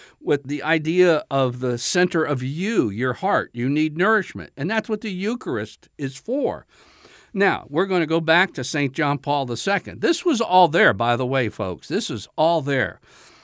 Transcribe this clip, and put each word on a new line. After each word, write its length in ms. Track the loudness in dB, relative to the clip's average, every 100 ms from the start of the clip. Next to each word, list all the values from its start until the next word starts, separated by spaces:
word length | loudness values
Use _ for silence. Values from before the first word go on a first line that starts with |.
| -20 _
with 300 | -2 -2 -2
the 140 | -6
idea 640 | -2 0 2 4 4 4 0
of 300 | 0 0 0
the 160 | -4 -2
center 480 | 0 2 2 2
of 180 | 0 -2
you, 460 | -4 -4 0 2 0
your 240 | 0 -2
heart. 380 | -2 0 0 -2
You 160 | -4 -2
need 300 | 0 -2 0
nourishment, 520 | 2 2 -2 -10 -12 -8
and 140 | -4
that's 180 | -4 -4
what 140 | -4
the 100 | -4
Eucharist 800 | -4 -4 -4 -4 -4 -6 -12 _ -10
is 180 | -8 -8
for. 480 | -6 -2 -2 -4 -12 _ -20 _ -20 -20 _
Now, 300 | 0 2 0 -2
we're 160 | -2 0
gonna 180 | 0
go 160 | 2 0
back 320 | 2 2 2
to 100 | -2
Saint 300 | -4 -2 -2
John 240 | 0 -2 -2
Paul 300 | -2 -2 -2
the 100 | -4
Second. 460 | -2 -2 -4 -2
This 200 | 0 0
was 200 | 0 0
all 260 | 4 6 6
there, 240 | 6 4
by 240 | 4 2 0
the 80 |
way, 240 | 0 0 -2
folks. 400 | -2 -6 -6 -4
This 220 | -4 -4
is 180 | -6 -6 0
all 240 | 2 2
there, 400 | 0 0 -2 -6 _ -20 -20 -20